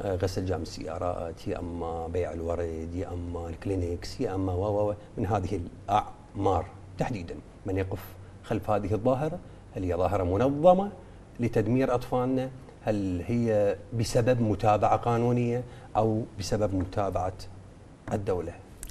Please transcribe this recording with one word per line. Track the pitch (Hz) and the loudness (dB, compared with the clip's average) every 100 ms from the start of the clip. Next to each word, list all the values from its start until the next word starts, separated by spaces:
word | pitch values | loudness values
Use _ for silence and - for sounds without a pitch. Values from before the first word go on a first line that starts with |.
آه، | 101 90 | -2 0
غسل | 95 101 92 | 0 0 -2
جام | 82 | -2
السيارات، | 80 - 80 82 90 87 85 82 - | -4 -8 -8 -4 -2 -2 -6 -8 -6
يا | - | -4
أما | 85 85 85 82 82 | -4 -6 -4 -4 -4
بيع | 90 80 | -2 -2
الورد، | 82 82 85 85 80 82 | -2 -2 -2 -2 -4 -6
يا | 85 90 | -6 -6
أما | 90 87 85 85 | -6 -6 -6 -6
الكلينكس، | 82 98 92 87 87 - - | -6 -2 0 0 -4 -6 -4
يا | 113 | -2
أما | 95 95 | 0 0
و، | 90 | 0
و، | 104 101 104 | 2 2 2
و، | 101 - - | -2 -6 -4
من | 92 | 0
هذه | 104 92 98 87 - - | 2 0 -4 -6 -8 2
الأعمار | 104 - - - 101 98 87 - - - - | 2 2 -6 -10 0 4 4 0 -10 -8 -4
تحديدا. | 156 101 85 - - - 101 | -2 -4 -6 -10 -12 -10 -2
من | 95 | -2
يقف | 95 95 - - - - | -2 -4 -8 -14 -16 -10
خلف | - 113 - | -4 -2 2
هذه | 104 98 | 2 2
الظاهرة؟ | 104 120 131 156 180 - - - - | 2 4 2 0 -4 -10 -18 -12 -4
هل | |
هي | 90 | 0
ظاهرة | 85 90 98 | 2 2 2
منظمة | 90 98 131 143 175 185 202 - - - - - | 2 4 4 6 8 8 4 -6 -16 -18 -12 -2
لتدمير | 117 120 104 127 131 | 0 2 4 4 4
أطفالنا؟ | 120 - 127 127 131 131 - - - | 0 0 0 2 0 -2 -8 -16 -6
هل | 117 104 95 90 85 | -2 0 0 -2 0
هي | 120 117 107 104 - - 117 | 2 4 4 4 0 -2 -2
بسبب | 110 127 117 123 | 2 4 4 4
متابعة | 110 98 110 104 107 110 | 2 4 4 6 6 4
قانونية | 117 117 120 123 120 123 123 - - 107 | 4 2 4 4 2 0 -4 -12 -2 2
أو | 110 110 120 - | 4 2 -2 -6
بسبب | 95 110 104 | -2 2 2
متابعة | 95 92 - 98 92 92 - - - - - - - - | 0 -2 0 0 0 -2 -4 -12 -14 -16 -20 -20 -16 -4
الدولة؟ | 107 101 90 82 - - - - | -2 0 0 -2 -8 -14 -14 -12